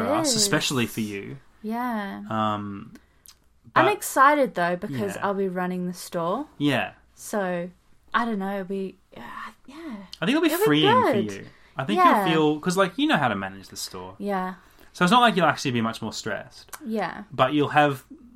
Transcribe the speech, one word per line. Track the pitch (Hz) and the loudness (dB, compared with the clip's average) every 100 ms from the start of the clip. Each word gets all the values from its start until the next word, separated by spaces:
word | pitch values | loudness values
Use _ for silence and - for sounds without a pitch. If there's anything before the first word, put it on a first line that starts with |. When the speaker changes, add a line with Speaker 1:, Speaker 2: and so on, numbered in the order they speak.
| 208 | 0
Speaker 1:
us, | 311 311 | 0 2
Speaker 2:
is. | 226 | 2
Speaker 1:
especially | 202 151 - 135 110 | 2 2 0 0 -2
for | - | -2
you. | 104 98 113 139 - _ | -6 -6 -10 -14 -18 _
Speaker 2:
Yeah. | 214 233 247 220 202 202 208 | -8 -6 -4 -4 -6 -10 -6
Speaker 1:
Um, | 110 107 104 104 98 - - _ _ - - _ _ - - | -2 -2 -2 -6 -12 -16 -20 _ _ -20 -20 _ _ 0 4
Speaker 2:
I'm | 381 | 4
Speaker 1:
but | |
Speaker 2:
excited, | 403 - 294 277 294 240 | 2 -2 4 6 6 2
though, | 180 175 180 | 0 0 -2
because | 214 131 202 - | -4 -4 -4 -2
Speaker 1:
Yeah. | 202 | -4
Speaker 2:
I'll | |
be | 196 196 | -2 -2
running | 180 180 180 180 | -2 -4 -2 -4
the | |
store. | 180 - 175 170 226 302 - | -6 -8 -4 -2 -4 -6 -2
Speaker 1:
Yeah. | 143 123 95 - _ | 0 2 -2 -8 _
Speaker 2:
So, | - - 214 185 175 180 - _ _ _ | -20 -6 -4 -2 -4 -6 -12 _ _ _
I | 220 | -2
don't | 233 208 | -2 -2
know, | 190 202 185 | -4 -6 -6
we, | 196 190 - _ - | -6 -8 -12 _ -18
uh, | 233 - 240 - 247 | -16 -14 -16 -18 -20
yeah. | 294 330 202 185 - | -16 -14 -14 -16 -6
Speaker 1:
I | 175 | -2
think | |
it'll | 302 | 0
be | 330 | 0
Speaker 2:
It'll | 339 | 2
be | |
Speaker 1:
freeing | 440 440 403 508 | 4 4 6 4
for | 403 | 4
Speaker 2:
good. | 220 104 | 2 -2
Speaker 1:
you. | 98 - - - - | -8 -14 -20 -14 -8
I | |
think | 135 359 | -2 4
Speaker 2:
Yeah. | 349 233 185 | 6 6 4
Speaker 1:
you'll | 160 151 | 4 2
feel, | 151 | 2
'cause, | 185 180 | 0 2
like, | 185 269 | 0 0
you | 302 | 0
know | 208 | 2
how | 131 | 0
to | 98 | -2
manage | 95 95 95 | -6 -10 -16
the | 95 | -12
store. | - 92 92 101 | -12 -10 -14 -10
Speaker 2:
Yeah. | 202 190 185 - _ - - | -6 -4 -6 -10 _ -20 -14
Speaker 1:
So | - | 0
it's | 175 | 4
not | 247 | 6
like | 240 175 | 6 6
you'll | 156 | 2
actually | 135 139 | 2 0
be | 120 | 0
much | 113 113 | 0 -2
more | 110 | -8
stressed. | - 110 101 - - - - | -6 -6 -6 -8 -20 -18 -14
Speaker 2:
Yeah. | 302 220 175 - 208 | -6 -4 -4 -8 -8
Speaker 1:
But | 123 131 | 0 2
you'll | 147 139 | 2 2
have, | 147 147 131 - - - | 4 2 0 -10 -20 -20